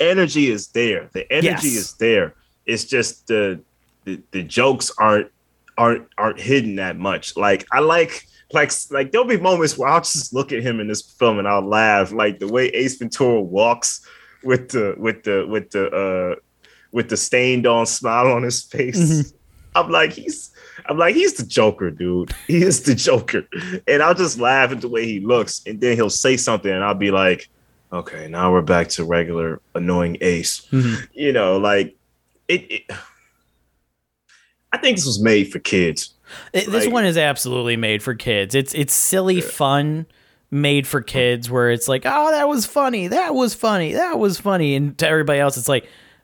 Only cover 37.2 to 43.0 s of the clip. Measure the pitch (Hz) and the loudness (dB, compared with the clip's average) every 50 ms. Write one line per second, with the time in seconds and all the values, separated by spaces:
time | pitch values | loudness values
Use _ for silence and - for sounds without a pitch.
37.2 | 156 147 139 - - 123 123 123 120 120 117 113 117 107 107 104 - 135 120 110 | 2 0 0 -2 -4 -4 -4 -2 0 0 0 0 0 0 -2 -2 -2 -6 -6 -6
38.2 | - 127 110 101 98 98 123 139 135 - - 156 143 - - - - - - 190 | -2 -2 0 0 0 0 0 0 0 0 -4 -4 -2 -2 0 0 0 0 0 0
39.2 | 185 190 185 180 - - - - 147 135 139 143 143 151 151 160 160 - _ _ | 2 2 2 0 0 -4 -4 -2 0 2 2 2 0 0 -2 -4 -8 -10 _ _
40.2 | _ _ _ _ _ _ 139 143 147 143 143 143 135 - - 139 117 - - 135 | _ _ _ _ _ _ -2 0 2 2 2 2 0 -2 -4 -4 -4 -4 -2 0
41.2 | 123 123 123 120 120 120 123 127 120 120 120 120 - - 131 131 - - 262 302 | 2 2 2 0 -4 -4 -2 0 2 2 2 0 0 -2 -2 -2 0 0 0 2
42.2 | 302 320 311 294 294 294 294 254 202 - - 294 277 262 240 208 | 2 2 2 2 0 0 0 -2 -4 -2 -2 0 0 0 -2 -4